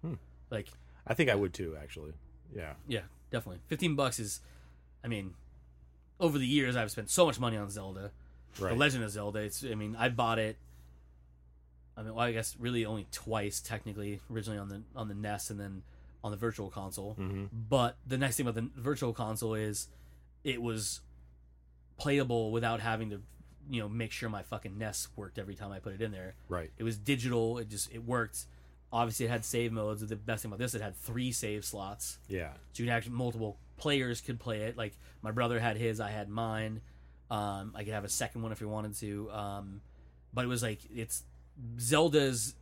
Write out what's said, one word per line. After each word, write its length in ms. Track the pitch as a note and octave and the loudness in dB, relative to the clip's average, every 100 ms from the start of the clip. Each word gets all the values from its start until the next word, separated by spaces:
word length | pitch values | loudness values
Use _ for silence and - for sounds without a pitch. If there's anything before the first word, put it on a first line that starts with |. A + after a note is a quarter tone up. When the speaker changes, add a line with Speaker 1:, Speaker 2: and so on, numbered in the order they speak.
Speaker 1:
Hmm. 140 | E3 C#3+ - - - | -4 -6 -10 -20 -8
Speaker 2:
Like, 180 | A2 G2+ - - - - | -6 -6 -14 -20 -18 -2
Speaker 1:
I 80 | |
think 160 | A#2 D3 | 4 6
I 40 | |
Speaker 2:
yeah. 60 | G2+ | 6
Speaker 1:
would 140 | G2 | 4
too, 240 | - F2 D#2 | 0 -6 -6
actually. 340 | D2+ - D2+ D2+ - - - - | -10 -12 -12 -12 -16 -20 -12 -8
Yeah. 180 | D#2+ C#2+ - | -8 -10 -4
Speaker 2:
Yeah, 140 | A#2 F2+ - - | -4 -4 -18 -4
definitely. 300 | A#2+ G#2+ F2+ - | -4 -4 -12 -6
Fifteen 280 | D3+ F3 C#3+ | 0 2 4
bucks 240 | C3+ A#2+ | 2 2
is, 220 | G#2+ - - - - - - - | -4 -6 -10 -20 -20 -20 -20 -12
I 40 | A#2+ | -4
mean, 280 | A2 F#2+ F2 - - - - - - - - | -4 -4 -10 -20 -20 -20 -20 -20 -20 -20 2
over 180 | E3+ C#3+ | 4 4
the 80 | B2+ | 4
years 280 | D3 B2+ B2 | 6 6 4
I've 140 | G#2+ | 2
spent 180 | - G#2 | -2 0
so 160 | - E3+ | 8 8
much 140 | A2+ | 8
money 180 | B2 A2 | 2 2
on 120 | G2+ | -2
Zelda. 420 | G2+ G2 F#2+ G2+ - - - - - | -4 -6 -6 -8 -12 -20 -20 -18 -2
Speaker 1:
Right. 100 | F#2+ | 2
Speaker 2:
The 60 | A2+ | 6
Legend 240 | D3 C3 | 6 4
of 80 | A2 | 0
Zelda, 280 | G2+ G#2 G#2 | -2 -2 -2
it's, 240 | G#2 - | -2 -4
I 120 | C3 G#2+ | -4 -2
mean, 200 | G#2 A2+ | -2 2
I 100 | B2 | 2
bought 300 | A#2+ A#2 A2+ | 4 4 4
it, 180 | A2 A2 - - - - - - - - - - - - - - | 2 -2 -14 -20 -20 -20 -20 -20 -20 -20 -20 -20 -20 -20 -18 -10
I 60 | |
mean, 120 | A2 A2+ | -8 2
well, 100 | A#2+ | 2
I 60 | |
guess 240 | A2+ A2 - | 4 0 -2
really 260 | A#2+ A#2+ G#2+ | 0 2 2
only 200 | A2 G2 | 0 -4
twice 480 | - - A2 G2+ - | -8 0 0 2 -2
technically, 640 | - A2+ - G#2 G#2 G2+ - | -4 -6 -4 -6 -4 -6 -6
originally 260 | A2+ G#2+ G#2 | -4 -2 -4
on 100 | G2 | -4
the, 120 | G2 A2+ - | -8 -10 -6
on 120 | G#2+ | -6
the 60 | |
nes 360 | G2+ G#2 G#2 - | -2 -2 -2 -4
and 100 | G#2 | -6
then 240 | G2+ F#2+ - - - - | -6 -8 -12 -20 -20 -8
on 80 | G#2+ | -6
the 60 | G#2 | 0
Virtual 320 | A#2 A2 G2 | -2 -2 -6
Console. 460 | G#2 G2 F#2 G2+ A2 | -6 -8 -6 -6 -4
Speaker 1:
Mm-hmm. 260 | F#2+ G2 G2+ A2+ A2 | -4 -2 -4 -6 4
Speaker 2:
But 280 | C3+ A#2+ - - | 6 6 2 -2
the 100 | C3 | 2
nice 200 | C3+ A#2 | 2 2
thing 100 | B2 | 0
about 80 | A2 | 0
the 260 | A#2 - | -2 -2
Virtual 320 | B2 C#3+ B2+ | -2 2 0
Console 400 | A2 A2 A2 A2+ A2 | 0 -2 0 0 0
is 320 | G#2+ G#2 - - - - - - | 0 -2 -6 -12 -20 -20 -20 -6
it 180 | C#3+ B2 | -2 0
was 400 | A#2+ A2 G#2+ - - - - - - - - - - - | 0 0 -2 -4 -10 -20 -20 -20 -20 -20 -20 -20 -20 -4
playable 540 | D3 C#3+ C3 A#2+ A2 | 2 4 4 4 4
without 280 | A2+ A#2 A#2 | 2 2 2
having 300 | A2 A2+ A2 | 0 0 -2
to, 100 | G2+ G2+ - - - C#3+ | -6 -10 -18 -20 -18 -6
you 120 | B2 | -4
know, 80 | G#2 | -2
make 220 | A2+ A2 | -2 -4
sure 180 | - A#2 | -4 -4
my 140 | G#2 | -4
fucking 340 | F#2 G#2 G#2+ G2 | -4 -8 -6 -4
nes 300 | G#2+ G2+ - - | -4 -4 -6 -8
worked 220 | G2 - | -10 -8
every 180 | G2 G2 | -8 -8
time 160 | G2+ | -8
I 80 | F#2+ | -8
put 140 | G#2+ | -8
it 80 | F#2+ | -4
in 100 | A2 | -4
there. 240 | G2 F#2 - - | -4 -10 -12 -4
Speaker 1:
Right. 220 | F2+ D#2 - | -4 -4 -4
Speaker 2:
It 60 | |
was 140 | A2+ G#2+ | -2 -2
digital. 600 | G#2 C#3 B2 A#2+ A2+ A#2+ | 2 2 4 4 2 0
It 120 | A2 | -4
just, 220 | G#2 - | -4 -4
it 100 | A#2 A#2 | -6 0
worked. 400 | B2 A2+ - - - - - - | 2 2 -2 -10 -16 -20 -20 -2
Obviously, 340 | A#2 A#2 A2 A#2 | 2 2 2 2
it 40 | |
had 140 | A#2+ | 2
save 280 | A2 A#2+ A#2+ | 2 2 2
modes. 340 | A2 G#2+ G#2 G#2+ | 2 0 -2 -4
The 100 | G#2+ | -4
best 280 | A2 A2 | -2 -2
thing 60 | A2+ | -2
about 100 | G2+ | -2
this, 160 | B2 A#2 | -2 -2
it 60 | |
had 140 | G#2 F2+ | -4 -6
three 360 | - A#2 B2+ | -4 -2 0
save 340 | A#2+ A2 G#2 G2+ | 0 -2 -2 -4
slots. 540 | G#2+ G2 G#2 - - - | -6 -6 -6 -8 -10 -4
Speaker 1:
Yeah. 220 | F#2+ D#2+ C#2 - | -2 -2 -8 -14
Speaker 2:
So 100 | - | -4
you 60 | A#2+ | 2
could 40 | |
actually, 200 | A#2 A2 A#2+ | 2 0 0
multiple 420 | B2 A2+ A2 G2+ - - | 0 0 -4 -4 -14 -4
players 440 | D3+ C#3+ B2+ A#2 | 2 2 2 -2
could 180 | - A#2+ | -4 -6
play 220 | - G#2+ | -2 -2
it. 140 | G#2+ A#2+ | -2 -2
Like, 160 | G#2+ - - - | -6 -6 -20 -10
my 100 | A2 | -4
brother 280 | A2 A#2+ A#2+ | 2 4 4
had 160 | A#2 G#2+ | 2 2
his, 220 | A#2 A2 | 0 0
I 120 | G#2 | -2
had 180 | G#2+ G2+ | -4 -4
mine. 520 | G#2+ A2+ A2 A2 A2 - - - - - | -2 -2 -2 -2 -4 -10 -20 -20 -20 -4
Um, 420 | A2 G#2 G2 F#2+ - | -2 0 -2 -6 -8
I 80 | |
could 100 | G#2 | -4
have 100 | G#2+ G2+ | -4 -2
a 40 | |
second 340 | - A2+ A#2+ | 0 0 -2
one 80 | A2+ | -4
if 100 | G#2+ | -4
we 60 | G#2+ | -4
wanted 260 | G#2+ G#2+ G#2 | -2 -2 -4
to. 320 | G#2+ G2+ G#2+ | -4 -4 -4
Um, 500 | G#2 G2+ G2+ G2 G2 - - - - - | -4 -4 -4 -8 -12 -14 -20 -20 -20 -6
but 120 | A#2 B2 | -2 2
it 20 | |
was 140 | B2 | 2
like, 180 | A2+ G#2 - | 0 -2 -8
it's 300 | A#2+ A2+ - - - - - A#2 A#2+ | -8 -4 -4 -6 -20 -20 -12 -10 -4
Zelda's 760 | A#2 D3+ E3 D3 C#3 A#2+ G#2+ - | 4 8 8 8 6 4 -2 -4